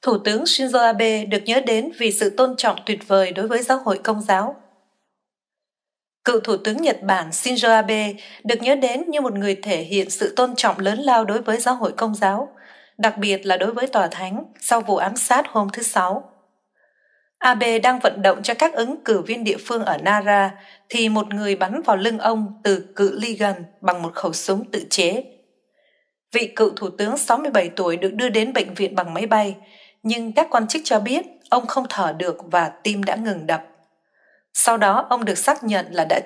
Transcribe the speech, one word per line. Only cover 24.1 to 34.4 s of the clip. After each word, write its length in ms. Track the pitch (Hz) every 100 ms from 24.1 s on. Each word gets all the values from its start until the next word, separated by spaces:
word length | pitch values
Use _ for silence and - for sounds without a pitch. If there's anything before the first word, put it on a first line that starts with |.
khẩu 200 | - 180
súng 380 | 165 - 190 -
tự 140 | 220 -
chế. 340 | - 175 208 269 - _ _ _ _ _ _ _ _ _
Vị 200 | 277 220 -
cựu 140 | 220 -
thủ 140 | 196
tướng 280 | 180 208 196
sáu 200 | - 240
mươi 140 | 302
bảy 180 | 220 175
tuổi 280 | 170 185 170
được 160 | 190
đưa 160 | 214 247
đến 240 | 220 220
bệnh 200 | 254 202
viện 220 | - 196 202
bằng 180 | 175
máy 140 | 165 220
bay, 280 | 220 208 196 - - - _
nhưng 280 | 220 233 226
các 160 | 220 320
quan 180 | 247 220
chức 140 | 320 311
cho 140 | 220
biết 260 | 208 277 - - _
ông 180 | 240 240
không 180 | - 254
thở 240 | - 175 160
được 200 | 180 160 -
và 200 | 175 160 -
tim 200 | 214 202
đã 120 | 196 214
ngừng 320 | 226 180 156
đập. 160 | 160 - _ _ _ _ _ _ _